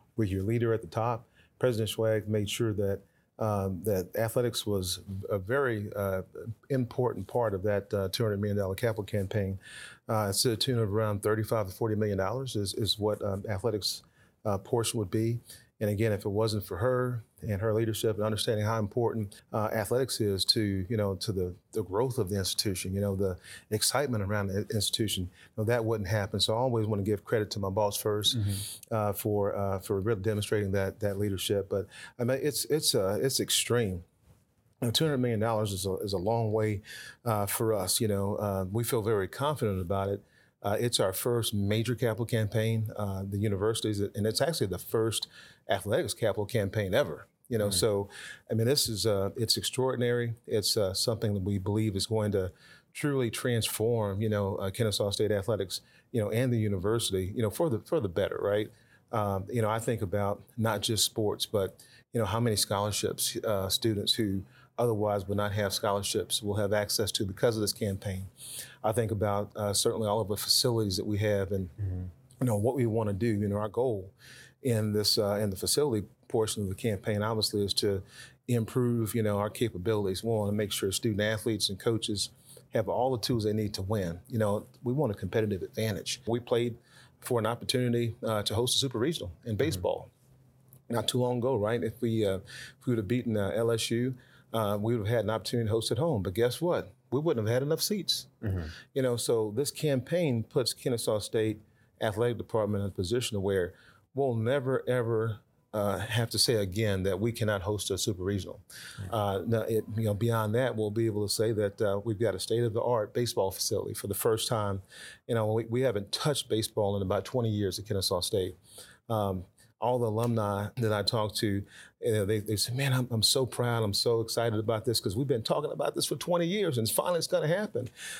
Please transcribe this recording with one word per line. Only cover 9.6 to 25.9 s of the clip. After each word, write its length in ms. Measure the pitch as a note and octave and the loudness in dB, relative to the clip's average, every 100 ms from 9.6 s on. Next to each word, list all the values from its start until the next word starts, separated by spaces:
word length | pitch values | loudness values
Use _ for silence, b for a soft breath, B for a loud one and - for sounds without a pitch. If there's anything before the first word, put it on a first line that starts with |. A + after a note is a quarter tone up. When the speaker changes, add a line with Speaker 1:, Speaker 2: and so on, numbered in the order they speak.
| B B B B - | B B B B -2
Speaker 1:
Uh, 200 | A2 G#2 | 0 2
it's 120 | G2 | 2
to 80 | C3 | 2
the 60 | G#2+ | 2
tune 220 | - A#2+ | 0 2
of 160 | A2 | 2
around 260 | G#2 G#2+ G2+ | 2 0 0
thirty-five 420 | G#2+ G#2+ A2 A2+ G2 | 2 2 2 0 0
to 60 | |
forty 220 | - A2+ G#2+ | -2 -2 0
million 220 | G#2+ G2 | 0 0
dollars 360 | F#2+ B2 C3 | 0 -2 -4
is, 200 | A2 G2 | -2 -2
is 220 | - G#2 - | -2 -2 0
what, 240 | G#2 G#2 | 0 0
um, 180 | G#2 G2 G#2 | -2 -4 -4
athletics, 560 | G2+ A#2 G#2+ - - b b b b | -2 0 0 -2 -6 b b b b
uh, 120 | A2 G2 | -2 -2
portion 420 | - A#2+ A2 A#2 | 0 0 0 -2
would 100 | G2 | 0
be. 300 | A2 A2+ A#2 B B B _ | 2 2 0 B B B _
And 100 | G#2+ | 0
again, 220 | G2+ A2+ | 2 2
if 120 | G2+ | 2
it 40 | G#2+ | 0
wasn't 360 | G2+ A2+ G#2+ | 0 2 0
for 120 | - F2+ | -4 -2
her 480 | B2 B2+ B2+ B2 - - | 2 2 0 -4 -8 -10
and 180 | A#2 G2 | -4 -2
her 140 | A2+ | 0
leadership 400 | G#2+ A2+ G#2 A#2 G#2 | 2 0 0 0 0
and 80 | |
understanding 400 | G#2+ G#2+ - G#2+ | 0 0 0 0
how 140 | G#2+ A2+ | 2 0
important, 640 | G2+ - A2+ A2+ G2+ - - | 0 0 0 0 -4 -10 -6
uh, 160 | A#2 G#2+ | -2 0
athletics 460 | A2 G#2 A#2+ C3 - | 0 0 0 0 0
is 240 | G#2+ F#2+ - | 0 2 2
to, 400 | - G#2 G2 F#2 | 2 2 0 0
you 80 | A2+ | 0
know, 200 | G2+ F#2 | 0 -2
to 160 | - | -2
the, 200 | F#2+ F2+ F2+ _ | -2 -2 -4 _
the 100 | - | -6
growth 340 | F2 F#2+ C3 A#2+ | -2 0 0 0
of 140 | F#2 | 0
the 80 | G2+ | 0
institution, 560 | F#2 - G#2+ F#2 F#2+ | 0 -2 -2 -2 -2
you 60 | G2 | -2
know, 160 | G2+ F#2+ | 0 0
the 200 | G2 F2+ B B - | 0 -2 B B -4
excitement 520 | G#2+ - B2 C#3+ A2+ | 0 2 2 0 0
around 240 | F#2+ G#2 G2 | 0 0 0
the 200 | G2 G#2 | -2 -2
institution, 520 | G#2+ - - G#2+ - | -2 -2 0 0 -2
you 280 | F2+ - - - | -4 -8 -12 -4
know, 60 | |
that 200 | G#2+ A#2+ | 0 2
wouldn't 240 | A2+ | 2